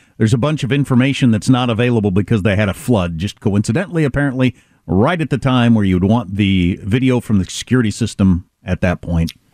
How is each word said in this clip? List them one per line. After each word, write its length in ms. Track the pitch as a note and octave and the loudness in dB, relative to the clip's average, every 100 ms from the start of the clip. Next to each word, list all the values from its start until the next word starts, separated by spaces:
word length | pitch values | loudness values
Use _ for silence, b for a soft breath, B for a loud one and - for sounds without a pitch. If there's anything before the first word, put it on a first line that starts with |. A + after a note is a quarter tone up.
| b - | b -2
there's 160 | A2 | 0
a 40 | B2 | 2
bunch 260 | D3 D#3 | 0 -2
of 80 | A#2 | -2
information 600 | C#3+ C3+ B2 C3+ B2+ B2+ | -2 2 2 2 2 0
that's 180 | G#2+ - | 2 2
not 200 | B2+ B2 | 0 0
available 420 | A2 B2 A#2 G2+ | 0 0 2 0
because 320 | F#2+ - A2+ | 0 0 0
they 120 | G#2 G2 | 0 0
had 140 | G2+ | 0
a 40 | |
flood, 440 | - - A2 F2 D#2+ | -2 -2 0 0 -4
just 220 | G2 - | -8 -4
coincidentally, 640 | G#2+ G2+ A2 C3 G3+ E3 C#3+ | -2 0 0 -2 -2 -2 -2
apparently, 500 | C#3 C#3+ B2+ B2+ b b b - | 0 -2 0 -2 b b b -2
right 340 | F#2 C#3 F3 | 2 2 0
at 100 | D3 | -2
the 80 | C3 | -2
time 380 | C3+ B2+ A#2 A2+ | 0 2 4 2
where 80 | |
you'd 220 | G2 F2+ G2 | 2 2 2
want 300 | A#2+ F2+ G2+ | 0 -2 0
the 420 | G2 F#2+ F2 - | 2 2 0 -2
video 380 | G2+ B2+ B2+ B2 | -2 0 0 0
from 200 | - G2+ | 0 -2
the 60 | F2+ | -2
security 460 | - - B2+ G#2+ | -8 -2 0 0
system 540 | - G#2+ - F#2+ F2 - _ | -2 -6 -2 0 0 -4 _
at 160 | F#2 F2 | -8 -4
that 220 | F2+ E2+ | -2 -4
point. 320 | - E2+ E2 - _ | -4 -2 -2 -6 _